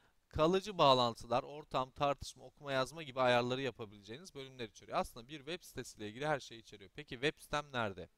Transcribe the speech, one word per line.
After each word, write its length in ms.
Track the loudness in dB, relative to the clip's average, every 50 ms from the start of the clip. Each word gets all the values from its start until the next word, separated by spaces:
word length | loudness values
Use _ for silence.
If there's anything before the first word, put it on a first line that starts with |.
| _ _ _ _ _ _
kalıcı 500 | 0 2 4 4 4 2 0 -2 2 6
bağlantılar, 680 | 8 8 8 8 6 4 0 -2 -4 -2 0 0 0
ortam, 480 | -2 -8 -14 -10 -4 -2 -2 -2 -2
tartışma, 520 | -2 -2 0 0 0 -2 -4 -12 -16 -16 -18
okuma 260 | -20 -20 -14 -8 -2
yazma 320 | 0 0 0 -2 -4 -8 -12
gibi 180 | -8 -2 2
ayarları 400 | 4 6 6 6 4 2 0 -2
yapabileceğiniz 760 | -2 -4 -4 -6 -10 -12 -14 -16 -16 -14 -14 -14 -14 -16 -14
bölümler 340 | -14 -14 -14 -10 -10 -10 -10
içeriyor. 280 | -10 -14 -12 -6 -4 -4
Aslında 300 | -4 -4 -6 -14 -16 -14
bir 100 | -14 -12
web 260 | -10 -10 -10 -10 -12
sitesiyle 460 | -12 -10 -10 -10 -10 -10 -10 -10 -8
ilgili 180 | -6 -4 -4 -2
her 120 | -2 -4
şeyi 220 | -4 -8 -16 -18
içeriyor. 300 | -18 -18 -20 -20 -20 -18 _
Peki 200 | -16 -14 -12 -8
web 240 | -2 -2 -2 -2 -4
sitem 320 | -6 -6 -4 -4 -4 -2
nerede? 380 | -2 -2 0 0 -2 -6 -10 -14 _